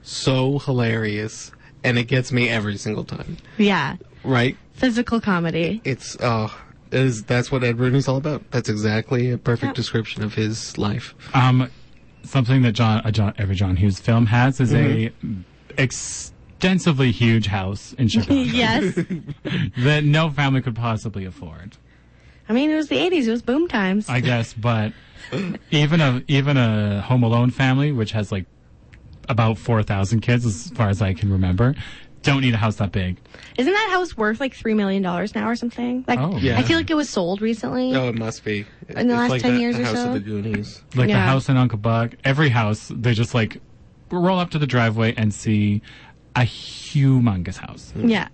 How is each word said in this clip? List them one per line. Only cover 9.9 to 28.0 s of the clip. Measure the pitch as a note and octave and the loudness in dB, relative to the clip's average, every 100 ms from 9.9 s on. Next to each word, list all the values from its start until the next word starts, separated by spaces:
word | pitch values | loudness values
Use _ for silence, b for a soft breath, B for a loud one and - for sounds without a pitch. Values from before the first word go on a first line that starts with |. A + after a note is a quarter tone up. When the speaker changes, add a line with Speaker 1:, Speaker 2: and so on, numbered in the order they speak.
| A#2 A2 - | -2 -4 -6
Speaker 1:
of | G#2+ | -6
his | A2 A2 A2 - - | -2 -2 -4 -8 -4
life. | G#2 A#2 - - - | -4 -4 -8 -18 -2
Speaker 3:
Um, | C3 B2+ B2+ B2+ - - - - - | 2 4 4 0 -8 -20 -20 -20 -20
something | - C#3 A#2 C3 | -4 -2 2 4
that | B2 | 4
John, | G#2+ A2+ G#2+ | 4 2 2
a | A2+ | 0
John, | G#2+ G#2 - | 0 0 -2
every | G2 | -4
John | F#2+ G2 F#2 | 0 0 2
Hughes | G2+ F#2+ | 2 0
film | - A#2 A#2+ | 2 2 4
has | A#2+ C3+ C3 | 4 2 2
is | B2 | 2
Speaker 1:
Mm-hmm. | C#3+ - A2+ A2+ - A2+ G2 F2 - - - | 4 2 2 -2 -6 -10 -10 -12 -20 -12 -2
Speaker 3:
a | |
extensively | C3 - - - - - - - F#3 F#3 F3 C3+ C3 | -2 -2 -10 -12 -14 -18 -20 -2 2 2 2 4 2
huge | G2 A#2 A2+ G2+ | 4 4 4 2
house | G2 F#2+ G#2 - | -2 -4 -8 -12
in | - A#2 | -2 2
Chicago | A3 - | 2 2
Speaker 2:
<laughs> | C#4 | 2
Yes. | B3 A#3 A3 A3+ F#3+ | 2 0 2 2 0
Speaker 3:
<laughs> | F3 E3 E3 C#3 C#3+ - F3+ G#2 B2 | -2 -4 -6 -8 -12 -6 -4 -4 0
that | B2+ D3+ | 2 4
no | D3+ D3+ D#3+ | 4 2 2
family | D3 C#3 C3+ | 0 0 0
could | B2+ A2+ | -2 -4
possibly | A#2 A2 A#2 G2+ | -4 -2 -6 -8
afford. | F#2 F2+ E2+ D#2 - - b b b b b b - | -10 -12 -16 -16 -18 -20 b b b b b b -4
Speaker 2:
I | |
mean, | A#3 D4+ | 0 2
it | D#4 | 0
was | D4+ | 0
the | C4+ | 0
eighties. | E4+ F4 A3+ | 0 0 0
It | |
was | A#3 | -2
boom | A#3 C4+ F4 | 0 0 0
times. | B3 F#3+ G3+ G#3 | 0 0 0 0
Speaker 3:
I | B2+ | 0
guess, | C3 A#2+ A2+ | 0 0 -2
but | A#2 A#2 A2+ A2 - B B B E3 F#3 - - | -4 0 0 -2 -6 B B B -6 -6 -8 -2
even | D3+ D3 E3 | 0 4 4
a, | C#3+ B2+ - | 4 2 2
even | C#3 C#3 C#3 | 2 4 2
a | A#2 G#2+ G#2 G2+ | 2 2 0 -2
Home | G2 B2+ | 0 2
Alone | A2+ A#2 B2 | 4 4 2
family, | B2 C3+ C3 D3 | 2 2 2 2
which | C3+ | 0